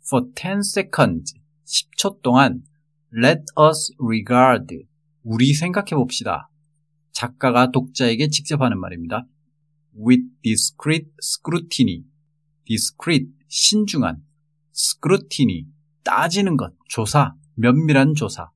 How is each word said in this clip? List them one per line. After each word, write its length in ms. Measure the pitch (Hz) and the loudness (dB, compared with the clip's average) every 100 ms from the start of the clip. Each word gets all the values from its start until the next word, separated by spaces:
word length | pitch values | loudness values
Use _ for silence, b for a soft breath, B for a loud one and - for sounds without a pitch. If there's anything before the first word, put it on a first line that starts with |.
| - | 0
For 140 | 131 127 | -2 -2
ten 280 | - 185 202 | -8 -6 -4
seconds, 720 | 202 - 190 - 117 82 - - _ _ - | -2 -4 -4 0 0 0 -8 -16 _ _ -6
십 260 | - - - | -6 -6 -6
초 240 | 196 - | -6 -4
동안 400 | 131 127 135 127 - _ _ _ _ 113 | 2 4 4 2 -12 _ _ _ _ 2
let 280 | 123 156 - - | 2 2 -4 4
us 320 | 151 156 - - | 4 4 -6 -4
regard, 880 | 117 113 101 123 131 117 95 87 - _ _ _ | -2 -2 0 4 4 2 -2 -16 -18 _ _ _
우리 320 | 113 110 131 | -6 2 2
생각해 380 | 147 170 180 196 | 2 0 -4 -2
봅시다. 580 | 151 123 - 104 80 - _ _ _ _ _ _ | -2 -2 -4 -6 -6 -8 _ _ _ _ _ _
작가가 580 | - 120 - 135 120 127 | -10 -10 -2 0 2 2
독자에게 600 | 131 127 - 127 113 151 | 0 -4 -2 -2 0 -2
직접 320 | 151 - 147 | -2 -4 -2
하는 180 | - 98 | 0 -2
말입니다. 480 | 90 87 85 107 - _ _ _ _ _ _ 107 | -8 -10 -8 -8 -10 _ _ _ _ _ _ -6
With 280 | 110 123 123 _ | 2 2 2 _
discreet 720 | 110 110 - _ 151 160 160 _ | -4 -2 -2 _ -2 -2 -4 _
scrutiny, 840 | - - - 170 170 - 113 87 - _ _ _ _ _ _ | -8 -8 -4 -6 -6 0 0 0 -12 _ _ _ _ _ _
discreet, 640 | 110 - _ - 151 123 _ _ | -4 -4 _ 0 0 -2 _ _
신중한, 760 | - - 214 208 165 101 82 _ _ _ _ _ - | 0 2 2 0 -2 -2 -4 _ _ _ _ _ -6
scrutiny, 920 | - - - 190 - - 120 87 - _ _ _ | -6 -4 0 -2 -2 0 0 0 -10 _ _ _
따지는 540 | - 101 165 185 196 143 | -2 0 0 0 0 0
것, 160 | 95 _ _ | -4 _ _
조사, 480 | - 107 147 139 - _ | -6 0 2 2 -4 _
면밀한 640 | - 117 135 160 135 139 151 | 0 2 2 4 4 4 0
조사. 340 | 107 - 85 | -4 -8 -16